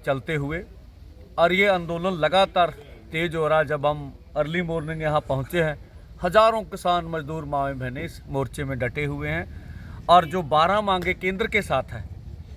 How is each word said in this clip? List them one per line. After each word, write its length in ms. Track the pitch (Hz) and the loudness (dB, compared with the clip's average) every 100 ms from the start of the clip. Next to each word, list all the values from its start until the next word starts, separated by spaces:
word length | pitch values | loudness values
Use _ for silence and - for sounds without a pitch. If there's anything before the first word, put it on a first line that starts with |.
| - | -4
चलते 300 | 139 147 156 | -2 -2 -4
हुए 280 | 143 165 214 - - - - - - - | -2 -6 -10 -18 -20 -20 -20 -20 -10 2
और 160 | 170 | 4
ये 140 | 185 202 | 4 4
आंदोलन 440 | 185 165 170 180 | 2 0 -2 -2
लगातार 580 | 175 156 185 190 185 170 131 - - - | 0 2 4 4 4 2 0 -14 -20 -10
तेज 240 | 160 170 160 | -4 -2 0
हो 120 | 151 | 2
रहा 120 | 156 | 4
है। 60 | 143 | 2
जब 200 | 147 143 | 0 0
हम 280 | 151 143 - - 147 | -2 -6 -14 -8 -4
अर्ली 240 | 151 170 | -2 -2
मॉर्निंग 400 | 170 165 151 160 | -2 -4 -4 -4
यहाँ 200 | 156 151 | 0 0
पहुँचे 420 | - 135 127 175 | 0 -2 0 0
हैं, 300 | 156 143 - - - - | 0 -2 -10 -20 -20 -6
हज़ारों 400 | 180 202 220 220 | 2 6 6 4
किसान 420 | 185 190 180 175 165 | -4 -4 0 0 0
मजदूर 400 | 165 143 160 143 | -6 -6 -8 -4
माएँ 300 | 143 139 135 | -2 -2 -4
बहनें 280 | 127 131 | -6 -8
इस 180 | 165 - - | -10 -12 -6
मोर्चे 360 | 139 131 - | -4 -4 -6
में 160 | 139 131 | -6 -2
डटे 260 | 120 147 143 | -4 -2 -4
हुए 240 | 143 147 | -4 -4
हैं 360 | 160 185 - - - - - - | -4 -6 -12 -14 -14 -14 -10 6
और 160 | 175 160 | 8 8
जो 160 | 185 | 0
बारह 400 | 147 151 170 208 | 2 4 4 4
मांगे 320 | 202 185 175 | 2 0 0
केंद्र 340 | 180 185 190 214 | -2 -4 -2 -2
के 140 | 214 | -2
साथ 220 | - 135 | 0 -2
हैं, 260 | - 113 - - - - - | -2 -8 -12 -12 -14 -14 -14